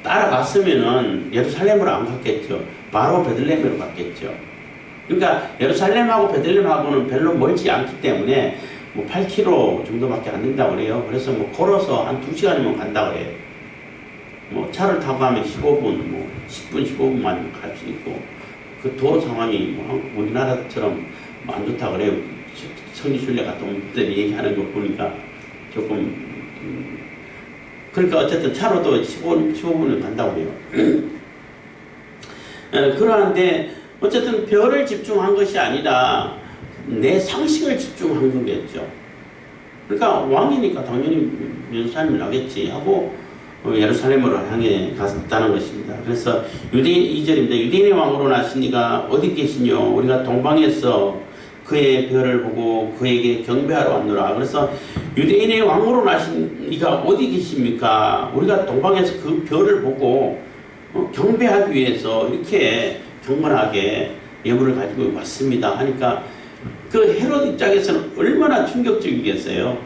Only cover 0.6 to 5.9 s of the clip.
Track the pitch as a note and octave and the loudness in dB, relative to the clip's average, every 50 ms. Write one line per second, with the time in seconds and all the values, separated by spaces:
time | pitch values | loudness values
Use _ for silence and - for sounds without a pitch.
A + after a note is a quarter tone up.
0.6 | F#3+ F3+ D3+ B2+ A#2 A#2 B2 C3 A#2+ G#2 F#2 F2+ - - - A#2 B2 - C#3+ D3+ | 4 4 4 4 2 2 2 2 0 0 -2 -4 -6 -2 0 0 0 0 -2 0
1.6 | F#3 G3+ G#3+ G3+ F3+ E3 - - A#2 A#2 B2+ B2+ - - G#2 - - - G2+ F#2 | 2 4 4 4 4 2 0 0 -2 -4 -6 -6 -2 -2 -2 -2 -4 -6 -6 -6
2.6 | - - - - - - - - - - E3+ F3 - - - - C#3+ D3+ D#3+ D#3 | -8 -10 -14 -16 -16 -4 -2 0 2 4 2 2 2 0 0 0 0 2 2 2
3.6 | - - - - - - - - - - - - - - - - - - - - | 2 0 -2 -2 -6 -8 -8 -8 -8 -8 -8 -10 -10 -10 -10 -12 -14 -16 -18 -20
4.6 | - - - - - - - - - - F3 F#3 D#3 C#3 - - - - - - | -20 -20 -20 -20 -20 -20 -20 -20 -6 -2 0 2 2 2 2 0 -2 -8 -4 -2
5.6 | B2 C3+ A#2+ C3+ F#3 F#3+ | 0 0 2 2 2 2